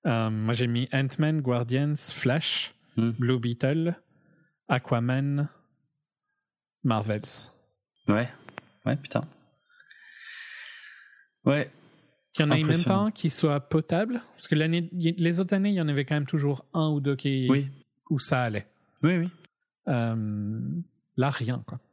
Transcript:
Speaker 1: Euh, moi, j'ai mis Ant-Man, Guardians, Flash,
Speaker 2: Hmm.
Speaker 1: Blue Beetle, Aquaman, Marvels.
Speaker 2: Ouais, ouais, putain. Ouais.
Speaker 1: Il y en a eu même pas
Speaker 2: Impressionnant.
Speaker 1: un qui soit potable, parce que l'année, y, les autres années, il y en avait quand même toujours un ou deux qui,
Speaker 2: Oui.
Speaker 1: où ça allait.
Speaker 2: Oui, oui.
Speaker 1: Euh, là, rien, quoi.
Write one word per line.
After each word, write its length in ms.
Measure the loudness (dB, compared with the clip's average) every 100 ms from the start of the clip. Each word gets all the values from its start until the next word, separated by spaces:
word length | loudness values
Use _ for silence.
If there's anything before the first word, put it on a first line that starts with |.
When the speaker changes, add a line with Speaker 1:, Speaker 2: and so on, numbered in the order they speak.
| 2
Speaker 1:
Euh, 240 | 2 0
moi, 240 | 0 0
j'ai 120 | 0 0
mis 200 | 0 0
Ant-Man, 480 | 0 0 2 2 2
Guardians, 540 | 0 0 0 0 0 -2
Flash, 760 | -6 -2 0 0 0 -4 -6 _ _ 0
Speaker 2:
Hmm. 140 | 0 0
Speaker 1:
Blue 200 | 0 2
Beetle, 560 | 0 0 0 0 -2 -4 _ _ _ _ _ _ -2
Aquaman, 800 | -2 2 0 2 0 0 0 -2 -6 _ _ _ _ _ _ _ _ _ _ _ _
Marvels. 680 | 0 0 0 -4 -6 -14 -16 _ _ _ _ _ 0
Speaker 2:
Ouais, 200 | 2 0 -8 -18 -18 _ _
ouais, 120 | -2 -2
putain. 280 | -2 -4 -4 -16 _ _ _ _ -20 -20 -20 -20 -18 -16 -16 -16 -16 -18 -20 -20 -20 -20 _ _
Ouais. 260 | 2 2 0 -8 -20 _ _ _ _ 0
Speaker 1:
Il 40 |
y 20 |
en 60 | 2
a 80 | 4
eu 60 |
même 20 | 4
pas 40 |
Speaker 2:
Impressionnant. 320 | 2 4 2 2
Speaker 1:
un 40 |
qui 200 | 0 -4
soit 300 | 0 0 0
potable, 600 | 0 -2 0 0 0 -4 -8 -20
parce 100 | -2
que 60 |
l'année, 340 | 2 2 0 -2
y, 200 | -2 0
les 280 | 2 0 2
autres 140 | 0
années, 160 | 2 2
il 40 |
y 60 | 0
en 80 | 0
avait 160 | 0
quand 100 | 0
même 120 | 0 0
toujours 380 | 0 0 -2 -4
un 140 | 0 2
ou 100 | 2
deux 160 | 0 0
qui, 300 | 0 0 2
Speaker 2:
Oui. 180 | 2 0 -10 _ _ -4
Speaker 1:
où 80 | -4
ça 240 | 0 0
allait. 240 | 0 -4 -8 _ _ _
Speaker 2:
Oui, 140 | 0 2
oui. 120 | 0 -6 -20 _ _ _ -2
Speaker 1:
Euh, 720 | 0 0 -2 -2 -4 -4 -4 -4 -6 -8 _ _ 0
là, 140 | 0
rien, 320 | 0 -4 -4 -6
quoi. 140 | -14 _